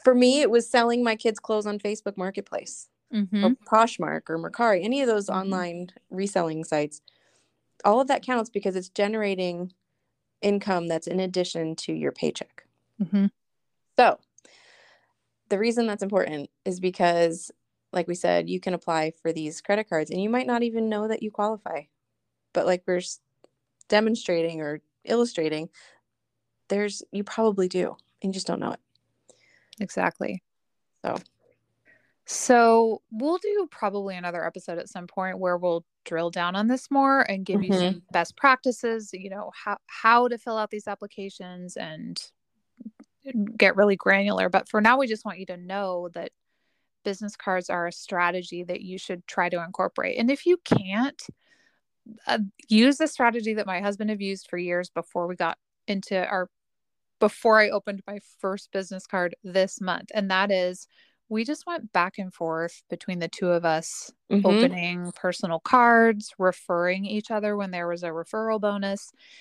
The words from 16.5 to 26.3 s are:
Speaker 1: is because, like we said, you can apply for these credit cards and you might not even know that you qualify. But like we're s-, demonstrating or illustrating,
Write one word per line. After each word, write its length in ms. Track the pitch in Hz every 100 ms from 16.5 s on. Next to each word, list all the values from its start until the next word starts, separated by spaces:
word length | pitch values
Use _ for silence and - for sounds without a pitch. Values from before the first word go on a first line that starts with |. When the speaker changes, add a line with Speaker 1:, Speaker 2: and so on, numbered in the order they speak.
| _
Speaker 1:
is 160 | - 180
because, 720 | 185 180 175 170 170 165 - - _ _ _
like 160 | 185 170
we 60 |
said, 340 | 175 175 175 170
you 100 | 180
can 140 | 185
apply 380 | 175 - 160 156 -
for 100 | 165
these 280 | 160 151 -
credit 280 | - 208 220
cards 220 | 165 156
and 100 | 180
you 80 | 208
might 160 | 247 254
not 160 | 240
even 260 | 240 226 220
know 180 | 214 214
that 140 | 220
you 80 | 208
qualify. 520 | 208 208 220 - 156 - _ _ _ _ _ _
But 140 | - -
like 160 | 180 -
we're 100 | 180
s-, 220 | 180 - _ _ _ _ _ _ -
demonstrating 720 | 208 220 226 - 170 165 160
or 200 | 151 151 _ _
illustrating, 640 | - 233 240 - 156 156 165 _ - _ _ _ _